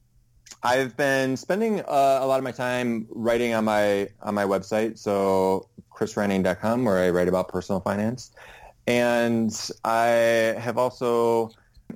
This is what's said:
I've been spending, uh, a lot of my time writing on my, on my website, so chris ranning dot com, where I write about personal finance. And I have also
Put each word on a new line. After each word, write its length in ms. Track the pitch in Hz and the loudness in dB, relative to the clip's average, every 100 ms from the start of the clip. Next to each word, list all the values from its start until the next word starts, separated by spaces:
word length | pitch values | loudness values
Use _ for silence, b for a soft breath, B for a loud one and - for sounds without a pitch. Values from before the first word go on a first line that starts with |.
| _ _ _ _ - - | _ _ _ _ -20 -6
I've 340 | 117 127 131 131 | 0 0 0 -2
been 400 | 139 135 131 131 | 0 0 0 -2
spending, 440 | - 190 226 196 | -2 -2 0 -2
uh, 380 | - 143 139 135 | -2 2 2 2
a 40 | 135 | 2
lot 100 | 131 | 0
of 60 | |
my 80 | 131 | -2
time 560 | 113 123 123 123 113 110 | -4 -4 -2 -2 -4 -6
writing 440 | - 113 117 120 | -4 0 0 2
on 120 | 113 110 | 0 2
my, 440 | 104 104 101 101 - | 2 2 2 -2 -6
on 120 | 107 | -4
my 100 | 104 | -2
website, 540 | 98 95 92 110 110 - | 0 0 0 -2 -2 -4
so 720 | 107 101 98 95 95 95 - - - | -2 0 2 2 2 0 -4 -18 -20
chris 280 | - 107 - | -6 -4 -2
ranning 260 | 101 95 | 0 0
dot 160 | 92 87 | 0 0
com, 240 | 110 120 | -2 0
where 140 | 120 92 | 0 2
I 120 | 90 | 2
write 160 | 87 90 | 2 2
about 200 | 92 92 | 0 -2
personal 320 | 92 - 98 | -6 -4 -4
finance. 520 | 101 101 110 131 - B B B B - - | -2 -2 -2 -4 -10 B B B B -8 -2
And 640 | 120 120 120 117 113 113 - - - | 2 2 2 2 2 0 -4 -8 -6
I 720 | 110 113 117 117 117 117 113 107 | -2 2 2 4 4 4 2 0
have 180 | 117 117 | -4 -2
also 720 | 127 - 120 120 117 117 113 b b - - | -2 -2 0 2 2 2 0 b b -20 -18